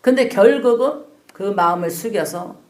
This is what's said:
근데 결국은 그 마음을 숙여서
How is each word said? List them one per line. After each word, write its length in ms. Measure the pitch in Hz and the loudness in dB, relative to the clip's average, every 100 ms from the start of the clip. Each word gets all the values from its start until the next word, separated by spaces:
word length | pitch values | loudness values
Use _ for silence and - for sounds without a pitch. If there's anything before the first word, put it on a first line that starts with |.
근데 280 | 254 262 247 | 2 2 0
결국은 760 | - 214 277 240 233 262 302 - _ _ | 4 4 4 0 2 0 -4 -14 _ _
그 100 | - | -10
마음을 480 | 196 202 170 175 175 | -6 0 0 0 -4
숙여서 680 | 170 226 196 156 175 180 - _ | -6 -6 -4 -4 -8 -12 -16 _